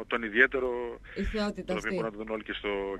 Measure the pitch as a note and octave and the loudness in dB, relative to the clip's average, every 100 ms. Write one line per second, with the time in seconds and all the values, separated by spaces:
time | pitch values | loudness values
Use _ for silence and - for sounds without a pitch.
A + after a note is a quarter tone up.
0 | A2 A#2+ A2+ A2+ C3+ C3+ B2+ A#2+ A#2+ A#2+ | -2 -2 4 6 6 6 0 0 -4 -8
1 | - - G3 G#3+ G#3 F#3+ F3+ G3 - F#3 | -8 -4 -2 0 -2 -2 -4 -2 -2 -2
2 | A2+ G#2 A2 A2 G#2 G2 G#2 G2 G2 | -2 -4 -4 -4 -4 -4 -2 0 -2